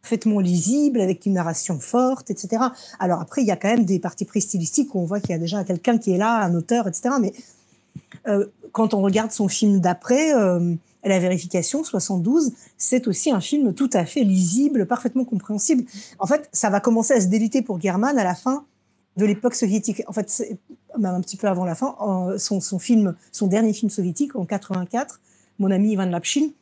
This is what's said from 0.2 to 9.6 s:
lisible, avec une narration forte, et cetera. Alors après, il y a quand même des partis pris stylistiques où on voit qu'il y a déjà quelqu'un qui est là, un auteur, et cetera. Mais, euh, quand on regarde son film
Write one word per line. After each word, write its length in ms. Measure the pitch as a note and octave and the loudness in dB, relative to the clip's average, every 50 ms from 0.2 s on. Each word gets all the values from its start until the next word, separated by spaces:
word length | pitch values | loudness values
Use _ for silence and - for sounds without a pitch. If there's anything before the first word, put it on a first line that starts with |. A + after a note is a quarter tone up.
| - A3+ G#3 G3+ | 2 2 2 2
lisible, 600 | F#3+ F3 F3+ F3 D#3+ F#3+ B3+ D4 D4 D4 B3+ A#3+ | 2 2 2 2 2 2 2 4 2 2 2 2
avec 240 | G3 F#3 F#3 F3 - | 0 0 0 -2 0
une 80 | G3+ G3 | 0 0
narration 440 | F3+ E3+ E3 E3 - - - F3 | 0 0 -2 -2 -4 -2 -2 -4
forte, 540 | C#3 - - - A#3+ B3+ B3+ C4 B3+ - - | -4 -4 -2 0 2 2 2 0 -2 -6 -8
et 60 | G#3 | -8
cetera. 340 | - - F#3 A3+ A3+ B3+ B3 B3+ - - - - - | -8 -6 -4 -2 0 -2 -2 -2 -8 -20 -20 -10 -4
Alors 200 | - F3+ F3+ E3 | 0 0 0 0
après, 220 | E3+ - - D4 | -2 -6 -2 0
il 60 | B3+ | 2
y 40 | G3+ | 2
a 60 | F#3 | 0
quand 100 | E3+ - | 0 0
même 160 | G3 A#3 A#3+ A3 | 0 2 2 2
des 160 | F3+ G3 F3 | 2 2 0
partis 240 | - F3 - - F#3 | -2 -4 -6 -8 -10
pris 160 | - - G#3+ | -4 -2 -2
stylistiques 560 | - - - F#3 E3 D#3 - - C4+ C4+ - | -2 0 -2 -2 -2 0 0 0 0 0 -2
où 40 | F#3+ | -4
on 60 | F3 | -2
voit 140 | D#3+ G3 G#3 | -2 -4 -4
qu'il 120 | F#3+ - | -2 -4
y 20 | F3+ | -4
a 60 | D#3+ | -4
déjà 260 | E3 E3+ F#3+ G#3 F3+ | -4 -4 -4 -4 -2
quelqu'un 320 | - F#3 E3+ - B3 A#3 | -2 -4 -2 0 0 0
qui 160 | A3+ A3+ G#3 F#3 | 2 2 0 0
est 40 | |
là, 240 | F3+ G#3 A3+ A#3 A3+ | 2 2 2 2 2
un 140 | G3+ F3 F3 | 2 2 0
auteur, 320 | E3+ E3 - A#3 A#3+ A3 | 0 0 0 0 0 0
et 60 | G3 E3 | -2 -4
cetera. 260 | - - B3 C4+ C#4 | -2 -2 0 0 2
Mais, 140 | A3 - - - - - - _ _ _ _ _ _ _ _ - _ _ - - _ - | 0 0 -2 -8 -20 -20 -20 _ _ _ _ _ _ _ _ -20 _ _ -20 -12 _ 0
euh, 160 | G#3 G3 G3+ G3+ _ _ - - | 0 0 0 -2 _ _ -20 -8
quand 220 | _ - A3+ G#3+ - | _ 0 0 2 2
on 80 | G3+ | 2
regarde 300 | F#3+ G3+ F#3+ G#3+ A3 A3 | 2 2 2 0 0 -2
son 180 | - - G#3 F#3+ | -2 -2 0 0
film 320 | - - | 0 2